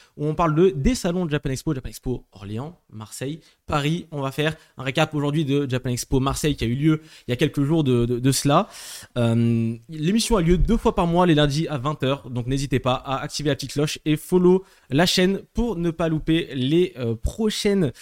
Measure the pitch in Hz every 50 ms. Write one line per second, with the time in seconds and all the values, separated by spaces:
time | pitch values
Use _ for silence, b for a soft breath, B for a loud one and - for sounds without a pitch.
0 | b b b - 147 151 156 - 170 165 151 156 180 190 185 143 135 233 262 -
1 | - 180 175 185 180 160 143 147 - 139 131 - - 160 156 127 - 117 110 -
2 | - 131 123 110 - _ _ 101 98 98 107 113 135 160 175 - _ _ - 107
3 | 110 107 - - 127 139 156 160 b b b b _ - 165 147 139 147 165 180
4 | 165 - 160 147 135 135 135 - 147 160 156 b b b b - 131 135 127 160
5 | 156 - - 151 143 147 143 160 160 135 139 143 143 135 127 123 - 127 120 120
6 | - - - 131 131 135 131 - - 147 - - 120 113 120 139 147 160 156 156
7 | 156 B B B B - 123 123 165 147 - 147 143 139 165 165 151 131 127 120
8 | 120 117 123 120 123 135 131 - - 139 143 170 214 B B B B B B B
9 | B B - 123 117 117 117 117 117 117 117 113 113 113 117 117 - - 160 156
10 | 151 170 202 226 220 - 233 202 165 165 180 170 143 143 220 226 - 233 208 -
11 | 180 170 165 175 180 175 160 147 147 147 139 151 165 - 151 131 117 147 156 -
12 | - 131 139 135 - 131 127 123 117 123 135 139 143 139 143 123 - 127 127 135
13 | - 135 135 131 120 151 - - 143 151 139 - - 127 - - 151 151 - -
14 | - 156 151 151 - - 185 185 180 175 180 190 190 B B B B B 127 143
15 | 175 180 - 190 185 190 196 185 - - _ 214 233 240 196 170 170 170 160 -
16 | 175 160 160 156 - - 160 165 - - 127 139 123 135 151 175 180 - - 127
17 | 127 117 113 113 - - - - 226 214 - - - 208 202 196 175 131 B B